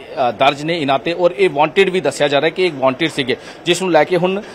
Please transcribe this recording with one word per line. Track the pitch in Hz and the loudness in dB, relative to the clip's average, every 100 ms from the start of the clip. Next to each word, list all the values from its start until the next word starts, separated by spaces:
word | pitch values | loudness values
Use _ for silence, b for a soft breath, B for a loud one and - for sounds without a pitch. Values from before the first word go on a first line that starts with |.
| - 147 123 | -8 -2 -2
ਅ, | |
ਦਰਜ | 120 135 143 | 2 0 0
ਨੇ | 156 170 | -2 -2
ਇਹਨਾਂ | 139 139 | 0 0
ਤੇ | 165 | -2
ਔਰ | 170 175 175 | 0 0 2
ਇਹ | 185 | 0
ਵਾਂਟਿਡ | 143 156 196 190 | 2 0 2 2
ਵੀ | 185 | 2
ਦੱਸਿਆ | 143 - 143 | -2 0 0
ਜਾ | 143 | 2
ਰਿਹਾ | 156 | 0
ਕਿ | 165 180 | 0 -2
ਇਹ | |
ਵਾਂਟਿਡ | 143 131 131 160 | 0 -2 0 -4
ਸੀਗੇ, | 156 123 120 B B | -2 -4 -4 B B
ਜਿਸ | 165 170 | -2 0
ਨੂੰ | 185 | 2
ਲੈ | 160 | 2
ਕੇ | 147 180 | 4 2
ਹੁਣ | 180 190 220 | 0 -2 -8